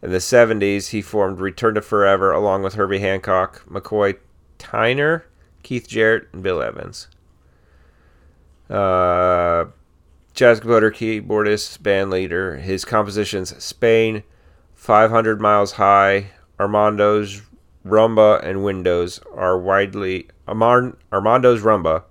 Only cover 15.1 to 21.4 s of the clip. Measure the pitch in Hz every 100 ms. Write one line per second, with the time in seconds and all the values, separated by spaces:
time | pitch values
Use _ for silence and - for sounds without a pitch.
15.1 | 113 113 110 107 104 101 - 98 101 98
16.1 | 98 101 _ _ _ 101 104 107 104 104
17.1 | 107 104 101 - _ _ _ - 107 113
18.1 | 110 107 107 80 95 101 95 90 87 87
19.1 | - - - 92 92 90 98 98 101 95
20.1 | 92 - _ - 110 113 123 123 - _
21.1 | 101 104 123